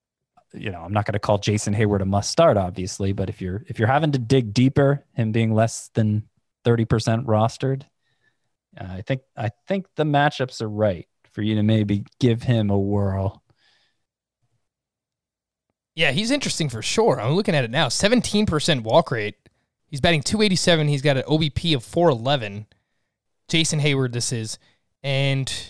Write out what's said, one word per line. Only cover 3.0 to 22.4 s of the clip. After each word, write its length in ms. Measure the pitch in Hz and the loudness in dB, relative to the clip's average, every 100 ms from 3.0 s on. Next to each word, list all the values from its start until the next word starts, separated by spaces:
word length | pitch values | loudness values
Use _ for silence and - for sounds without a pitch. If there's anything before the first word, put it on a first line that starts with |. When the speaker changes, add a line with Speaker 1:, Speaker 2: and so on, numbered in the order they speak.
| 98 | -4
Speaker 1:
but 160 | 101 95 | -2 -6
if 140 | - | -6
you're, 240 | 92 95 - | -8 -8 -8
if 120 | 123 | -2
you're 100 | 113 | 2
having 240 | 139 156 | 2 2
to 40 | 139 | 0
dig 360 | 113 135 113 | 2 2 2
deeper, 500 | 104 131 143 139 143 - | 2 2 4 2 2 -4
him 200 | - 110 | -4 -2
being 200 | 113 113 | 0 2
less 360 | 110 113 - - | 2 0 -2 -6
than 300 | 113 110 107 - _ _ _ | -2 0 0 -4 _ _ _
thirty 220 | 123 117 113 | 0 2 2
percent 420 | 113 113 113 123 | 0 0 -2 0
rostered, 560 | 107 113 - 135 135 - _ _ _ _ _ _ _ _ - | 2 0 -2 -6 -6 -8 _ _ _ _ _ _ _ _ -16
uh, 60 | 92 | -12
I 140 | 95 | -10
think, 220 | - 131 - - | -6 -6 -8 -8
I 140 | 113 - - | -8 -8 -6
think 200 | 196 - - | -6 -4 -4
the 80 | 151 | 0
matchups 560 | 143 147 - 127 - | 2 2 0 -6 -6
are 80 | 110 | -6
right 360 | 104 107 85 - _ _ | 0 0 0 -8 _ _
for 80 | - | -4
you 140 | 107 107 | -2 2
to 80 | |
maybe 420 | 104 110 104 101 - - | 2 2 2 -2 -4 0
give 220 | 127 117 | 0 2
him 260 | - 117 104 | 0 0 2
a 100 | 101 | 0
whirl. 640 | 98 101 98 95 95 - _ _ _ _ _ _ _ _ _ _ _ _ _ _ _ _ _ _ _ _ _ _ _ _ _ - | 0 0 0 -2 -4 -6 _ _ _ _ _ _ _ _ _ _ _ _ _ _ _ _ _ _ _ _ _ _ _ _ _ -2
Speaker 2:
Yeah, 160 | 156 | 0
he's 200 | 135 220 | 0 0
interesting 380 | 285 175 - 151 | -2 -2 -4 -4
for 120 | 113 | -4
sure. 380 | - - 226 127 | -4 0 2 2
I'm 140 | 110 | 0
looking 220 | 170 214 156 | 0 0 0
at 100 | 120 | 0
it 60 | |
now. 180 | 135 135 | 0 0
Seventeen 560 | - 202 240 - 208 214 | 0 2 2 2 0 0
percent 380 | 151 - 143 | 0 0 -2
walk 280 | 110 139 - | 2 2 2
rate. 240 | 120 104 - _ _ _ _ _ | -2 -6 -8 _ _ _ _ _
He's 120 | 143 | -2
batting 240 | 170 160 | 2 2
two 180 | - 214 | 0 0
eighty-seven. 460 | 214 180 - 165 151 | 2 2 2 2 2
He's 140 | 143 | 2
got 160 | 143 135 | 2 0
an 60 | 123 | 2
O 100 | 156 | 0
B 120 | 156 | 0
P 240 | - 170 | -2 0
of 100 | 143 | -2
four 260 | - 165 170 | -2 2 2
eleven. 560 | 120 123 143 | 2 0 -2